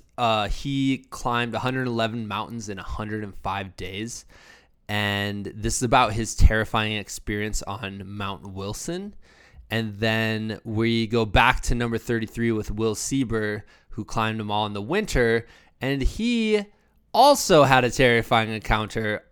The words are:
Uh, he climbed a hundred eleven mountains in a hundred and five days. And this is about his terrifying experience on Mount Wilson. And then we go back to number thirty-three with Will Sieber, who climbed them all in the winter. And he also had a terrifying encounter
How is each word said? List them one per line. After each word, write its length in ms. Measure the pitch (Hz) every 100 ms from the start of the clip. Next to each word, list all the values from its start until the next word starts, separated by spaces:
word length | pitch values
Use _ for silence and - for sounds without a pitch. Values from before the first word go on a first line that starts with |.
| - -
Uh, 300 | 117 110 101
he 520 | - 143 139 135 131 -
climbed 460 | - 127 120 120 110
a 40 |
hundred 280 | 127 131 127
eleven 400 | 117 113 117 107
mountains 420 | 101 92 117 104
in 80 | 95
a 40 |
hundred 400 | - - 107 107
and 100 | 104 -
five 380 | 101 98 98 -
days. 500 | 95 95 117 - - - - - _ _ -
And 580 | 104 104 101 101 101 98 107
this 220 | 104 -
is 60 |
about 300 | 120 131 113
his 220 | 104 110 -
terrifying 580 | - 110 110 113 107 107
experience 680 | 98 - - 104 104 101
on 400 | - 98 98 98 95
Mount 400 | 104 98 95 101
Wilson. 640 | 95 98 107 - 175 202 - - - - - -
And 300 | 110 113 101
then 600 | 113 110 110 110 110 107 113
we 420 | 110 117 113 110
go 180 | 117 107
back 360 | 123 120 -
to 120 | - 123
number 220 | 120 113
thirty-three 540 | - 117 107 - 117
with 180 | 110 104
Will 220 | 107 110 104
Sieber, 680 | - 135 117 113 107 104 - _ -
who 160 | - 104
climbed 340 | 120 110 110
them 120 | 107
all 140 | 104 104
in 60 |
the 80 | 101
winter. 680 | 104 196 214 135 117 113 - - _ -
And 200 | 131 139
he 600 | 123 - 233 233 220 208 202 _ _ _ _
also 500 | 214 277 285 - 160
had 200 | 135 131
a 60 | 123
terrifying 600 | - 127 117 110 117 110
encounter 760 | 110 - 110 104 113 107 104 -